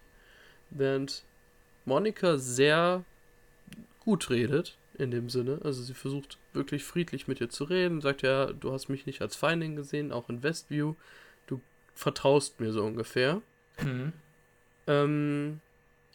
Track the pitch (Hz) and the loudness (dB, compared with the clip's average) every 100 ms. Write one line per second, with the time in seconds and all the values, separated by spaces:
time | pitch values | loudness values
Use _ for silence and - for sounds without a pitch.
0 | - - - - - - - 151 139 135 | -18 -20 -20 -20 -20 -20 -12 0 2 2
1 | 139 - - _ _ _ _ _ - 135 | -2 -6 -14 _ _ _ _ _ 0 2
2 | 208 208 180 151 127 123 143 156 175 180 | 2 2 2 2 2 4 6 8 6 2
3 | 175 - - - - _ - - - _ | -2 -16 -20 -20 -20 _ -20 -20 -20 _
4 | - 190 - 120 123 147 175 - _ - | 2 2 2 2 4 2 0 -8 _ -6
5 | 135 120 117 123 120 151 151 127 123 127 | -2 -2 -2 -2 0 -2 -4 -6 -8 -10
6 | 139 139 139 - - 139 139 147 - 175 | -6 -6 -8 -16 -8 -6 -4 -4 -4 -4
7 | 170 139 - 135 120 - 147 185 180 160 | -2 -4 -6 -4 -4 -4 -2 0 2 0
8 | 143 139 131 135 135 - - 135 - 135 | 0 0 2 4 2 -2 -4 -4 -4 -6
9 | - 135 104 - 147 170 160 151 139 151 | -6 -6 -6 0 0 2 -2 -6 -6 -4
10 | 147 123 - 120 139 160 - 147 151 156 | -4 -6 -6 -4 -2 -4 -4 -2 -2 -4
11 | - - - - - 131 - _ _ - | -12 -20 -20 -20 -8 -8 -8 _ _ -8
12 | - 139 139 143 139 - 113 110 107 120 | -4 0 4 4 4 -4 -2 0 -2 -2
13 | 110 - 127 185 - _ _ - 143 127 | -4 0 2 0 -4 _ _ -6 -4 -4
14 | 139 170 - _ _ _ _ _ - 143 | -6 -8 -14 _ _ _ _ _ 0 2
15 | 147 151 147 147 147 151 - _ _ _ | 4 2 0 0 -2 -6 -14 _ _ _
16 | _ | _